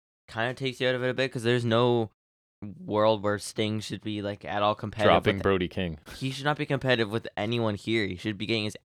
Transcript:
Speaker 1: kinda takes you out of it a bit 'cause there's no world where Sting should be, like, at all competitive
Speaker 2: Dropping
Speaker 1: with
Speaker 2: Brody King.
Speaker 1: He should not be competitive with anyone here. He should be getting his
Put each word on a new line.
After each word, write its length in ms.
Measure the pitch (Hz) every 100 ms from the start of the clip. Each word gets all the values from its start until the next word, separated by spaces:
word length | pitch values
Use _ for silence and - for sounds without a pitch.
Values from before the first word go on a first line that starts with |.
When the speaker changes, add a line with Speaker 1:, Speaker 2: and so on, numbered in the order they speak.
| _ _ -
Speaker 1:
kinda 260 | 110 120
takes 260 | 123 135 120
you 80 | 127
out 60 | 127
of 80 |
it 60 | 127
a 40 | 123
bit 160 | 131
'cause 100 | 131
there's 240 | 113 123 117
no 460 | 113 123 120 110 - _ _ _ _ 104 92 -
world 380 | 104 107 110
where 160 | 101 104
Sting 400 | - - 107 110
should 220 | 104 104
be, 200 | 107 104
like, 240 | 101 101 78
at 160 | 101
all 140 | 104 104
competitive 340 | 107 104 104
Speaker 2:
Dropping 240 | 85 107 98
Speaker 1:
with 60 |
Speaker 2:
Brody 240 | 98 95 90
King. 300 | - 92 78 - -
Speaker 1:
He 120 | 135
should 160 | 131 139
not 120 | 151
be 80 | 147
competitive 420 | 139 131 120 110
with 160 | 113 - -
anyone 380 | 104 117 113
here. 320 | 104 - 113 98
He 100 | 90
should 200 | 110 98
be 80 | 104
getting 200 | 113 107
his 120 | -